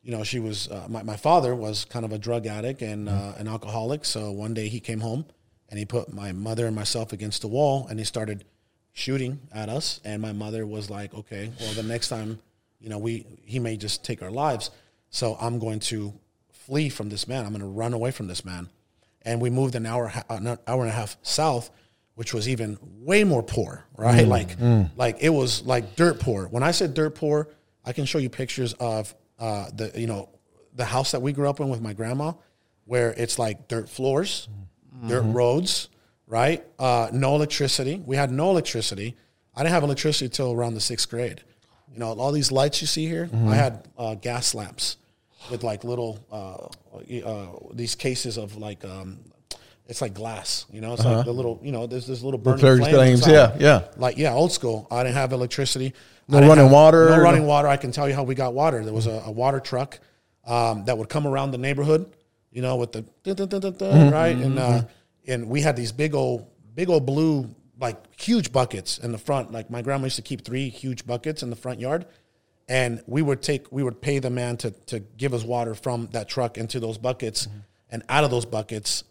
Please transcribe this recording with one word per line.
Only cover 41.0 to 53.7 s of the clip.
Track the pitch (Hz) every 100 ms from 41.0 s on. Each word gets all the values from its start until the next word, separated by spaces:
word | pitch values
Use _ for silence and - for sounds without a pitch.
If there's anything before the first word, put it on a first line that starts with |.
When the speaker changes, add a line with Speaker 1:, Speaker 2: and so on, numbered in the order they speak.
| -
Speaker 1:
grade. | 117 120 - - _ _ _ _
You | 117
know, | 117
all | 110 131
these | 147 139
lights | 131 143 -
you | 156
see | - 160
here, | 165 170
Speaker 2:
Mm-hmm. | 113 110
Speaker 1:
I |
had, | 110 127 113 - -
uh, | 117
gas | 107 120 120 120
lamps | 110 101 - - - _ _ _ _ -
with, | 120
like, | 113 104
little, | 120 120 117 104 -
uh, | 107 95 92 - - _ 101 -
y-, | 123
uh, | - 107 92 - -
these | 120 117
cases | - 135 127 123 113
of, | 104 104
like, | 104 98
um, | 101 95 95 98 - _ _ - - _ _
it's | 117
like | 120
glass, | 95 110 107 - - -
you | 107
know, | 110
it's | 117
Speaker 2:
Uh-huh. | 120 113
Speaker 1:
like | 120
the |
little, | 120 120 113
you | 135
know, | 123 117
there's | 123 120
this | 127
little | 127 131
Speaker 2:
Little | 127
Speaker 1:
burning | 131
Speaker 2:
flames, | 139 131
Speaker 1:
flame | 120
Speaker 2:
flames, | 147 127 123 120
Speaker 1:
inside. | 156 120 131
Speaker 2:
yeah, | 143